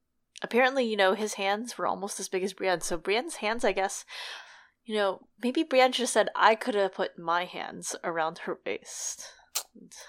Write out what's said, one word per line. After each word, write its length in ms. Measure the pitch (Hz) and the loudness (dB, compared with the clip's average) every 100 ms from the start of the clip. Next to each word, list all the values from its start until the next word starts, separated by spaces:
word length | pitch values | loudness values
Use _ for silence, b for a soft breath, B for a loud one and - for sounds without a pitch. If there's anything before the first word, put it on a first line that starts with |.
| _ _ _ - | _ _ _ -12
apparently, 420 | - 233 254 269 | 0 4 4 4
you 120 | 233 214 | 2 4
know, 180 | 190 | 4
his 200 | 190 214 | 4 -2
hands 420 | - 196 208 240 - | -2 0 0 -4 -4
were 100 | 180 | -2
almost 320 | 190 196 - | -2 -4 -8
as 80 | 190 | -4
big 140 | 190 | -2
as 100 | 190 | -4
Brienne's. 320 | - 190 175 - | -2 0 0 0
So 100 | 175 | -4
Brienne's 400 | 185 214 339 - | 0 -2 -2 -6
hands, 280 | 214 233 | -4 0
I 80 | 220 | 0
guess, 320 | 196 190 - - B B B B B B _ | 2 -2 -4 -12 B B B B B B _
you 100 | - 214 | -4 0
know, 300 | 202 180 _ - | 0 -2 _ -4
maybe 200 | 240 285 | -2 0
Brienne 300 | 320 254 254 | 4 6 6
should 120 | 254 | 4
have 60 | 233 | 0
said, 180 | 226 196 | 2 2
"I 200 | - 190 | 6 6
could 200 | 220 - | 6 2
have 200 | 208 190 | 2 0
put 240 | - 185 - | 0 -4 -4
my 260 | 170 170 | -2 -2
hands 500 | 180 - - - 175 - | -2 -8 -10 -10 -10 -6
around 360 | - 165 160 170 | -4 -2 -2 -4
her 180 | - - - | -8 -6 -6
waist." 680 | - - - - - - - _ - - 208 - B | -8 -8 -10 -10 -10 -14 -20 _ -8 -8 -18 -20 B